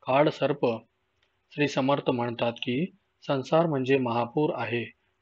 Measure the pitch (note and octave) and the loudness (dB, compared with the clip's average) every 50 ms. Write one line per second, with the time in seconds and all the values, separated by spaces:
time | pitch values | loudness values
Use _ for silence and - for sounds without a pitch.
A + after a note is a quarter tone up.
0 | - - B2+ C#3 D3+ D#3 - - C#3+ C#3 C#3+ - - B2 A2+ A2+ - _ _ _ | -4 0 4 4 4 4 2 0 0 -2 0 0 0 0 0 -2 -8 _ _ _
1 | _ _ _ _ _ _ _ _ _ _ - D3 D3 C3+ - D3 C3 C3+ C#3+ C#3+ | _ _ _ _ _ _ _ _ _ _ -4 -2 -2 0 0 0 2 2 0 2
2 | - - C3+ A#2+ A#2+ A#2+ A#2 - B2 A#2+ A#2 - - B2+ A#2+ C3+ F3 - - _ | 0 0 0 0 -2 -4 -2 -2 -2 -2 -2 -4 -4 -4 -2 -2 -2 -4 -6 _
3 | _ _ _ _ - - C#3+ C3+ B2+ - E3 D#3+ E3+ E3 D3 C3 C3 B2 C3+ C3+ | _ _ _ _ -6 -4 -4 -4 -2 2 2 2 2 2 0 -2 2 2 2 2
4 | B2+ A#2 A2+ A#2+ A#2 A#2 - D3+ D3+ D#3 F3 - A#2 - A#2+ A#2+ A2+ - - _ | 2 0 0 -2 -2 -2 0 0 0 0 -2 -4 -4 -4 -4 -6 -6 -8 -12 _
5 | _ _ _ _ | _ _ _ _